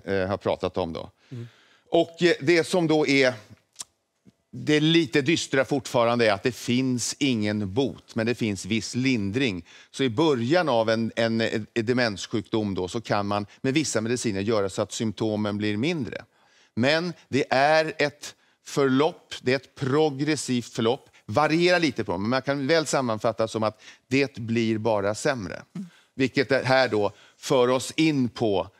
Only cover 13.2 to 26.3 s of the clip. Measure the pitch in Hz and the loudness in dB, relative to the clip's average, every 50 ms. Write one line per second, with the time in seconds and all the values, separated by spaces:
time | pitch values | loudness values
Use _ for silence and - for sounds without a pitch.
13.2 | 101 101 101 104 104 - - - - 131 131 160 147 - - 117 107 113 123 117 | -2 -2 -2 -4 -4 -6 -10 -6 -4 -2 0 0 -2 -2 -2 -4 -2 -2 -4 -4
14.2 | - 120 98 95 98 107 117 107 98 95 - - 107 101 - - 120 110 101 - | -2 -2 -2 -2 -2 -2 0 0 -2 -2 -4 -4 -6 -6 -6 -4 -4 -4 -4 -2
15.2 | 117 110 107 104 104 104 101 101 104 107 104 104 120 160 180 160 123 - - - | -2 -2 -2 -2 -2 -4 -4 -4 -4 -4 -2 -2 -2 -4 -4 -4 -6 -8 -10 -12
16.2 | - - _ _ _ _ _ _ _ _ _ - 117 135 151 160 170 180 160 - | -14 -18 _ _ _ _ _ _ _ _ _ -2 0 2 2 0 0 -4 -8 -12
17.2 | _ _ 113 131 139 - 117 131 139 147 156 160 160 156 143 - 151 147 139 _ | _ _ -2 -2 0 2 2 4 4 4 4 4 2 0 0 -2 -2 -2 -4 _
18.2 | - - - _ _ _ _ _ _ - - 151 139 135 131 131 147 165 170 - | -14 -18 -18 _ _ _ _ _ _ -6 -2 0 2 4 4 4 2 2 0 -4
19.2 | _ _ - - - 123 127 139 - - _ - 135 127 131 151 156 156 139 131 | _ _ -16 -6 -2 -2 -2 -2 -2 -8 _ -8 -4 0 2 2 2 0 0 -2
20.2 | 147 143 156 135 - - 127 123 117 - - - 117 113 123 143 - _ _ _ | -2 -2 -2 -2 -2 -2 -2 -4 -4 -4 -4 0 0 0 0 0 -4 _ _ _
21.2 | _ - 107 139 151 147 151 170 175 180 180 175 165 151 120 - 110 104 90 87 | _ -4 0 2 2 2 2 2 4 4 4 4 2 0 0 -2 -4 -4 -4 -2
22.2 | 98 110 127 131 - - 139 143 135 131 165 165 156 - - 147 131 120 110 110 | -2 -2 -2 -2 -2 -2 -4 -2 0 2 2 2 2 0 0 -2 0 -2 -2 -2
23.2 | - 120 110 - 113 110 - 113 110 107 107 _ - - - - _ - 127 139 | -2 -2 -2 -2 -2 -4 -2 -2 -2 -4 -4 _ -12 -20 -20 -20 _ -2 0 0
24.2 | 139 131 - - 120 110 113 117 113 110 113 107 107 120 110 101 95 101 110 - | 0 0 -2 -6 -6 -2 0 0 2 0 0 0 0 0 0 0 0 -2 -2 -2
25.2 | - 151 139 123 98 80 - - - - - 180 202 170 - _ _ _ _ - | -2 -2 -2 -2 -4 -8 -10 -12 -14 -14 -14 -14 -14 -14 -18 _ _ _ _ -2
26.2 | 135 123 | -2 0